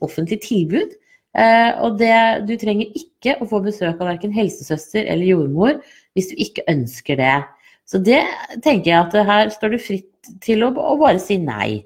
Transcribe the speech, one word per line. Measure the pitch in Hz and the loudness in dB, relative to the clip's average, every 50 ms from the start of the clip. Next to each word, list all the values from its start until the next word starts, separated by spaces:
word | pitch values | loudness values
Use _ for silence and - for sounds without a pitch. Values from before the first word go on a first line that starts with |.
| 156 | -10
offentlig | - - 156 165 165 220 208 - | -8 -6 -4 -4 -4 -4 -6 -4
tilbud. | - 226 190 165 156 190 311 427 415 - - _ _ _ _ _ _ | -2 -2 0 0 0 0 -2 -4 -4 -8 -16 _ _ _ _ _ _
Eh, | - - 226 226 226 233 233 233 - - | 0 2 4 6 6 6 4 2 0 0
og | - 233 214 | -2 -2 0
det, | 202 233 226 226 226 226 226 220 - 208 | 2 2 4 4 4 4 4 2 0 -4
du | 208 233 226 | -6 -6 -4
trenger | 208 214 208 208 226 - - - | -2 -2 -2 -2 -2 -4 -8 -12
ikke | - - _ _ - 254 285 - | -14 -16 _ _ -2 -2 -2 -2
å | 240 - | -4 -4
få | 220 202 190 | -4 -2 -2
besøk | 208 208 - 185 165 170 170 | -4 -4 -4 -4 -4 -4 -4
av | 180 175 | -4 -4
hverken | 175 170 202 208 208 | -4 -4 -6 -4 -2
helsesøster | 226 208 160 - - 139 - 156 156 - - - 214 208 | -2 -2 -2 -4 -6 -8 -6 -6 -6 -6 -4 -4 -4 -2
eller | - 160 170 180 185 | -2 -2 0 2 2
jordmor | 185 165 147 139 139 165 202 269 302 - - - - _ _ _ | 2 2 2 0 0 2 2 2 2 0 -6 -18 -20 _ _ _
hvis | - 190 185 - - | -4 -4 -4 -4 -4
du | - | -6
ikke | - - - - - 175 | -8 -6 -8 -8 -4 -2
ønsker | 160 139 120 120 - - - - 143 135 | -2 -2 -2 -6 -8 -10 -6 -4 -2 0
det. | 131 131 135 143 139 - _ _ _ _ _ _ _ - | 2 2 2 0 -2 -6 _ _ _ _ _ _ _ -6
Så | - 190 185 | -4 0 2
det | 220 254 311 - - - - - - - 233 | 4 4 2 2 -2 -6 -10 -14 -14 -10 -4
tenker | - 302 269 185 - 170 | 0 2 2 2 2 4
jeg | 170 170 | 4 4
at | 175 175 - 208 208 202 | 4 2 2 0 2 4
her | 208 208 214 214 214 | 4 2 2 0 -2
står | - 220 214 | -4 -4 -4
du | 233 233 | -4 -4
fritt | - - 202 190 - _ _ _ _ - - 190 - | -6 -6 -8 -8 -8 _ _ _ _ -20 -20 -8 -2
til | - 220 214 | 0 0 2
å, | 233 262 262 | 2 0 0
å | 294 - - 302 294 | -2 -2 0 2 4
bare | 311 262 180 185 185 | 4 4 4 2 0
si | - 202 180 | -2 -2 -2
nei. | 165 135 110 104 101 107 107 104 - | -2 -4 -4 -4 -4 -4 -4 -6 -8